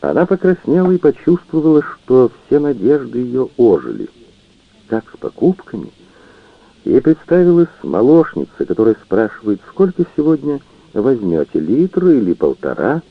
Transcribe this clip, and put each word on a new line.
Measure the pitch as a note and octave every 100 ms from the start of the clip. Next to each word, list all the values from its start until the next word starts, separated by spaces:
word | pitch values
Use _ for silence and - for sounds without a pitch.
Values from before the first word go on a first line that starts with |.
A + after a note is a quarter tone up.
Она | C#2+ E2 F3+
покраснела | F#3+ F#3 F3+ - D#3 F#3
и | F#3
почувствовала, | D3+ - - F3 _ D#3+ D#3 D3+
что | D3 - - C3 A#2+ - _
все | C#3+
надежды | D3 B2+ G2 D3 B2+ A#2
её | B2 B2+ B2+ -
ожили. | A#2+ E2+ C2 - G#1 _ - _ _ _ _ _ _
"Как | A2 -
с | -
покупками?" | - - C#3 F#3 - A2 D2+ _ - _ - _ _ _ _ _
Ей | - -
представилась | - D#3+ - F3 F3 E3+ E3+ -
молочница, | C#2+ D#2+ A#2+ E3 D#3 - C#2 _ -
которая | F2+ A2 A2
спрашивает, | _ F#2+ A2 - G#2+ G2+ -
"Сколько | - F#3+ F3+ F3 -
сегодня | D3+ D#3 C#3+ C#3+ _ _ _
возьмёте, | - A2 B2+ G2 E2 C#2+ -
литр | D#2 A#2+ F#3 - F3+
или | D3 G2
полтора?" | E2 D2+ C2+ C#2+ B1 E2 D#3 -